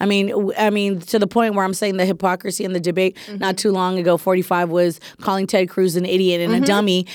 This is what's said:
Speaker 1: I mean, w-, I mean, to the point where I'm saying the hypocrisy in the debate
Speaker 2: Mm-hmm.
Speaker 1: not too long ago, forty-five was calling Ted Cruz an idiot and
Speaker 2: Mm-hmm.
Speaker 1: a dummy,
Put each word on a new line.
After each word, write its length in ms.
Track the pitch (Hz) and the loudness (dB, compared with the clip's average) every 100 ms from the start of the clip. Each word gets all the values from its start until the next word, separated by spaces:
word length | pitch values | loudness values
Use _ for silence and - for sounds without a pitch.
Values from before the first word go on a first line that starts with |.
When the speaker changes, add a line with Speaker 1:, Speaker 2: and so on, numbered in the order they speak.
Speaker 1:
I 60 | 196 | 0
mean, 220 | 202 196 | 0 0
w-, 260 | 208 196 - | 0 -2 0
I 140 | 214 | 0
mean, 300 | 208 202 185 | 0 -2 -4
to 180 | - 220 | -2 0
the 80 | 202 | 2
point 280 | 233 226 | 2 0
where 120 | 202 190 | 0 -2
I'm 80 | |
saying 240 | 185 208 190 | -2 -2 0
the 80 | 185 | 0
hypocrisy 580 | 175 190 180 196 175 | 0 -2 -2 -4 -6
in 80 | 190 | -4
the 80 | 180 | -2
debate 340 | 175 175 185 - - | -2 0 0 -2 -14
Speaker 2:
Mm-hmm. 120 | 202 | -6
Speaker 1:
not 200 | 190 185 | -4 0
too 140 | 214 | 0
long 260 | 190 180 185 | 0 0 0
ago, 180 | 175 170 | 2 2
forty-five 540 | 190 185 180 175 175 | 2 0 2 0 0
was 300 | 175 175 165 - - | 2 0 -2 -14 -8
calling 260 | - 190 190 | -4 -2 0
Ted 200 | 196 180 | 0 0
Cruz 280 | - 185 170 | 0 0 0
an 100 | 185 | 0
idiot 340 | 185 185 175 | 2 2 0
and 120 | 180 | 0
Speaker 2:
Mm-hmm. 80 | 233 | 2
Speaker 1:
a 40 | 269 | 2
dummy, 400 | 202 202 185 180 | 2 2 0 -2